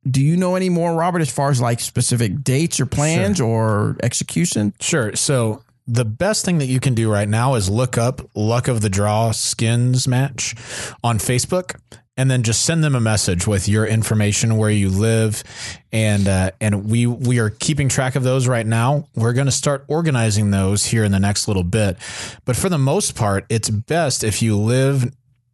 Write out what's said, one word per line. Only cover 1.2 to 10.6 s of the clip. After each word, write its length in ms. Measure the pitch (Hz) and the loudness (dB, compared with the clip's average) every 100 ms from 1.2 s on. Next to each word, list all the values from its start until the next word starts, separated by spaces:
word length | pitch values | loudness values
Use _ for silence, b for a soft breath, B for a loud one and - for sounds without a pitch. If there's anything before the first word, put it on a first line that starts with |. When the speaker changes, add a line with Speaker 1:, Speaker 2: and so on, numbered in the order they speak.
Speaker 1:
as 100 | 151 | -2
far 200 | - 139 | 0 0
as, 100 | 131 | 2
like, 180 | 123 117 | 0 -2
specific 640 | - - 120 117 110 113 | -4 -2 0 0 0 -2
dates 380 | 135 131 165 - | 0 0 0 -2
or 60 | 123 | -2
plans 500 | 143 151 170 190 185 | 0 0 2 0 0
Speaker 2:
Sure. 100 | 113 | 0
Speaker 1:
or 480 | 113 110 104 107 104 | 2 2 2 0 0
execution? 720 | 117 - - - 170 113 104 - | -2 -2 -4 -2 -2 0 -2 -2
Speaker 2:
Sure. 340 | - 160 107 | -2 0 0
So 480 | - - 135 110 107 _ _ - | -2 0 0 0 -2 _ _ -2
the 200 | 120 113 | 0 0
best 360 | 110 185 214 - | 0 0 0 0
thing 100 | 175 | 0
that 100 | 131 | 2
you 120 | 127 | 0
can 140 | 135 | 2
do 160 | 113 113 | 2 2
right 160 | 104 104 | 2 2
now 260 | 110 127 | 0 2
is 140 | 127 95 | 2 0
look 300 | 107 127 - | 0 0 0
up 240 | 117 131 - | -2 -2 -10
Luck 320 | - 107 117 127 | -2 0 0 0
of 140 | 117 | 0
the 80 | 107 | 0
Draw 440 | 95 104 104 113 | 0 2 2 0
skins 760 | 110 - - 113 117 123 127 131 | -2 -4 -2 0 2 2 0 0
match 460 | 123 139 - - - | 0 -2 -4 -8 -10